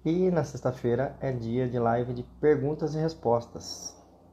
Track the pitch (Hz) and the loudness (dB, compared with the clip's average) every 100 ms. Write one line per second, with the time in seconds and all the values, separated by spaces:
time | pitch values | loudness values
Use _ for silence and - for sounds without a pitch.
0 | 156 170 185 175 139 123 131 123 120 120 | 0 2 2 2 0 -2 -4 -2 0 0
1 | 135 - 135 123 113 120 127 120 117 117 | 0 -2 -4 -4 -2 0 0 2 2 2
2 | 123 123 123 - 151 143 135 151 156 156 | 0 -4 -8 0 4 4 2 -2 -4 -2
3 | 160 160 117 117 113 - - - - - | -2 -2 2 2 0 -12 -12 -12 -14 -16
4 | - - - | -20 -20 -20